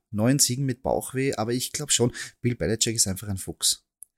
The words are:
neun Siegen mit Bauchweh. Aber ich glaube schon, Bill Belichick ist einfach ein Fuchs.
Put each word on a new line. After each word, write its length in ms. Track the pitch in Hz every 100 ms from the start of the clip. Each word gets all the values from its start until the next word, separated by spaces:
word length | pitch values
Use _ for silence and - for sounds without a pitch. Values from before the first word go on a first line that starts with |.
| _
neun 300 | 104 113 143
Siegen 260 | - 123 139
mit 160 | 123
Bauchweh. 540 | - 64 - 127 135 -
Aber 180 | 107
ich 180 | 127 -
glaube 220 | - 147
schon, 180 | - 120 - - -
Bill 140 | 120 120
Belichick 420 | 80 113 - 113
ist 100 | -
einfach 220 | 92 104
ein 80 | 95
Fuchs. 480 | - - - - _ _ -